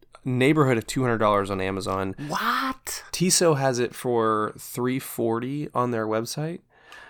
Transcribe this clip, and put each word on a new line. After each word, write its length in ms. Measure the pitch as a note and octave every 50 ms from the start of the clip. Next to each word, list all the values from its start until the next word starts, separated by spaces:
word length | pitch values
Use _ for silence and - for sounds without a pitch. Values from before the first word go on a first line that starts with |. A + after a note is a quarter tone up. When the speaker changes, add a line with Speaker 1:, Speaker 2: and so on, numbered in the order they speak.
| _ _ _ - -
Speaker 1:
neighborhood 520 | C3 B2+ B2 B2+ C#3 D#3 D#3 D3 C3 B2+ A2+
of 80 | -
two 160 | - - C3+ C3
hundred 160 | B2 A#2 A2
dollars 300 | A2 G#2 G#2 G2+ G2 F#2+
on 120 | G2 F#2+
Amazon. 540 | F#2 F#2+ G2 G2 F#2 F#2+ F#2+ F#2+ F#2+ F#2+ F#2 - C#3+ D3
Speaker 2:
What? 760 | D3+ - - A3+ A#3+ - C4+ C4 B3+ - - - - - - -
Speaker 1:
Tissot 460 | - - F3 F#3 E3 - F#3 E3 D3+ C3+
has 200 | C#3 C3+ B2+ A#2+
it 160 | B2 - -
for 580 | - - B2+ A#2+ A#2 A2 A2 A2 G#2+ G#2+ A2 - -
three 420 | - - - - B2 B2+ B2+ C3+
forty 680 | - - - - A#2 A2+ A2+ A#2 B2 B2+ C#3 D3 D3 - -
on 180 | B2 B2 B2
their 140 | A#2+ A2+ A2 G#2+
website. 520 | A2 A2 A#2 A#2+ - - D3+ D#3+ F3 F#3 _ _ _ _ _ - - - -